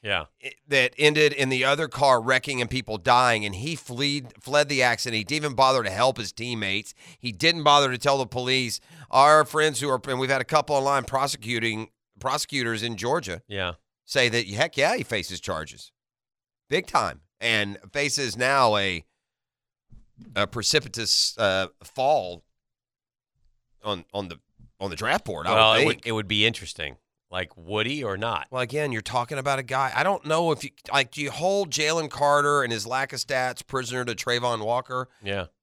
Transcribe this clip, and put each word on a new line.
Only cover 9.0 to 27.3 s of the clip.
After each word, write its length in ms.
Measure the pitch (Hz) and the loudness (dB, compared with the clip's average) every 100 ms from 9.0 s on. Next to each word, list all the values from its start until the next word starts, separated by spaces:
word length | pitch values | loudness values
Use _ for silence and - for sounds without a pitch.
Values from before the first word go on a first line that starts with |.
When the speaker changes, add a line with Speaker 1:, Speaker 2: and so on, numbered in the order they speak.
| 143 | -2
Speaker 2:
Our 360 | 131 147 151 151 | 4 8 8 6
friends 340 | 160 156 123 | 2 0 0
who 80 | 143 | -2
are, 120 | 131 139 | -2 -2
and 120 | 127 | -4
we've 80 | 131 | 0
had 140 | 135 | -2
a 20 | |
couple 320 | 123 156 147 143 | 2 0 2 0
online 280 | 135 139 | 2 0
prosecuting, 840 | 127 135 135 139 113 117 113 110 110 _ _ 101 | 0 -2 -2 -4 -6 -2 -2 -4 -10 _ _ _
prosecutors 600 | 127 147 - 143 117 113 | -4 -4 -4 -4 -4 -4
in 160 | 117 110 | -6 -6
Georgia 420 | 117 160 98 85 _ | -2 -2 -4 -12 _
Speaker 1:
Yeah. 280 | 101 92 85 _ _ | -6 -6 -8 _ _
Speaker 2:
say 240 | _ 143 123 | _ 0 2
that, 180 | 120 98 | 0 -2
heck 300 | 101 165 - | -2 -2 2
yeah, 180 | 151 | 0
he 100 | 240 | 0
faces 360 | 139 107 - 92 | -4 -4 -6 -10
charges. 500 | - 82 78 - - _ _ _ _ _ _ _ _ | -6 -6 -8 -14 -20 _ _ _ _ _ _ _ _
Big 180 | 160 - | -4 0
time. 360 | - 101 69 _ _ | 0 0 -6 _ _
And 380 | 117 110 101 101 98 | 0 0 0 -6 -8
faces 420 | 143 143 135 131 110 | -4 -2 -2 -4 0
now 400 | 127 139 123 104 | 2 6 6 4
a, 300 | 98 87 - _ _ _ _ _ _ _ _ - _ _ - - | 2 -2 -8 _ _ _ _ _ _ _ _ -20 _ _ -10 -4
a 100 | 101 | -4
precipitous, 880 | 120 101 151 131 117 107 - - - | -2 0 0 -2 -8 -2 0 0 0
uh, 300 | 104 95 95 _ | 2 2 -2 _
fall 600 | - - 131 151 92 85 _ _ _ _ _ _ _ _ _ _ _ _ _ _ | -16 -2 2 2 0 -12 _ _ _ _ _ _ _ _ _ _ _ _ _ _
on, 200 | 107 95 82 | -6 -6 -6
on 160 | 101 92 | -8 -8
the, 100 | 82 _ _ - _ | -12 _ _ -20 _
on 100 | 98 | -8
the 60 | 80 | -4
draft 280 | 110 151 | -2 -2
board, 220 | - 82 82 | -2 -6 0
I 80 | |
Speaker 1:
Well, 180 | 107 110 | 4 6
Speaker 2:
would 80 | 117 | 6
Speaker 1:
it 40 | 151 | 2
would, 60 | - | 0
Speaker 2:
think. 100 | 117 | -4
Speaker 1:
it 60 | |
would 160 | 110 98 | -4 -2
be 180 | 104 107 | 2 2
interesting. 500 | 113 90 - 76 62 _ _ _ | 0 -12 -10 -10 -10 _ _ _